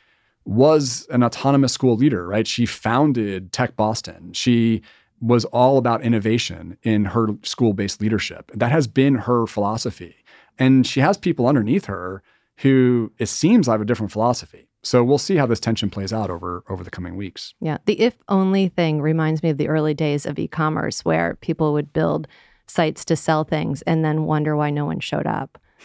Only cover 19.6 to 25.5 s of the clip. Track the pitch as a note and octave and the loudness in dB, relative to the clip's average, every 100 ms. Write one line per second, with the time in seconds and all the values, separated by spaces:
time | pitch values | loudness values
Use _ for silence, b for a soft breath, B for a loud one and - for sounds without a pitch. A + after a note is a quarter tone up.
19.6 | D3 D#3 D3+ D3 D3+ C#3+ D#3+ C#3+ D#3+ - | 0 0 0 0 -2 -2 -4 -6 -6 -2
20.6 | D#3 D#3+ E3 - E3+ D#3+ E3+ - - D#3 | -2 -2 -4 -4 -2 0 -2 -6 -6 -2
21.6 | D3+ D3 D3 E3 D#3+ D#3 D#3 b b b | 0 -2 -2 -2 -2 -2 -6 b b b
22.6 | b - D#3 - - D#3 - D#3 D#3 D#3 | b -2 -2 -2 -4 -2 0 0 0 -4
23.6 | D#3+ C#3+ F3 D#3+ D#3 D#3 D#3 D3+ D3+ D3 | -4 -4 -2 0 0 -2 -2 -2 0 -2
24.6 | D3 D3 D3 - - - - - - | -2 -2 -4 -6 -6 -6 -4 -6 -8